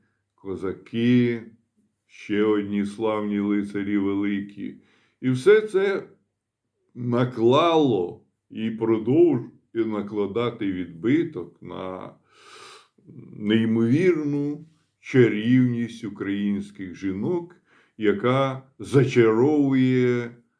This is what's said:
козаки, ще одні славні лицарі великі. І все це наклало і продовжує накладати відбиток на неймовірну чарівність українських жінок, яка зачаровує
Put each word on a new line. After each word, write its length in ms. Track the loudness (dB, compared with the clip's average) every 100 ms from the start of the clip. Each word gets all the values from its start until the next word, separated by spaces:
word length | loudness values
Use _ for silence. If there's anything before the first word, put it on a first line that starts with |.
| _ _ _
козаки, 1080 | _ -12 -8 -8 -10 -8 -2 2 4 2 -2 -10 -20 _ _ _ _ _
ще 360 | -20 -4 0
одні 440 | 2 0 -2 -4 -4
славні 520 | -4 -4 -2 -2 -2
лицарі 600 | 0 -2 -2 -6 -2 -2
великі. 840 | 0 -2 -2 -4 -8 -12 -14 -14 _ _ _ _
І 100 | -2
все 300 | 2 4 4
це 480 | 4 -2 -2 -4 -8 _ _ _ _ _ _ _ _
наклало 1300 | -10 -4 0 -2 2 4 4 4 4 2 0 -2 -10 _ _ _
і 200 | -8 -6
продовжує 800 | -2 0 0 2 4 4 2 -4 -16 _
накладати 1000 | -4 -2 -4 -4 -4 -4 -2 -4 -4 -6
відбиток 920 | -4 -8 -4 0 0 0 -8 -12 _
на 520 | -16 -12 -10 -12 -14 -20 _ _ -20 -20 -20 -20 _ _ -20 -20 -20
неймовірну 1300 | -8 0 2 2 2 2 4 2 2 -2 -4 -4 -8 -14 _ _ _
чарівність 1040 | 0 4 4 2 2 4 4 0 -6 -10
українських 880 | -12 -8 -6 -2 -2 -4 -6 -14 -14
жінок, 640 | -8 -6 -4 -4 -4 -6 -18 _ _ _ -2
яка 640 | 0 2 0 2 0 -4 -14 -18
зачаровує 1500 | 2 4 4 4 4 4 4 4 2 2 2 2 2 0 -4 -14 _